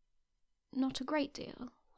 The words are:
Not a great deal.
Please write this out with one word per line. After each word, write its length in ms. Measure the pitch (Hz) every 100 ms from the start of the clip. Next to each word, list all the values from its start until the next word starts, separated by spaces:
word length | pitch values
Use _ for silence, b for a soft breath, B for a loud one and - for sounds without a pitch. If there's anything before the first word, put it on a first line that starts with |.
| _ _ _ _ _ _ _
Not 300 | 262 262 262
a 20 |
great 300 | 262 302 285
deal. 380 | - 240 - 254 - _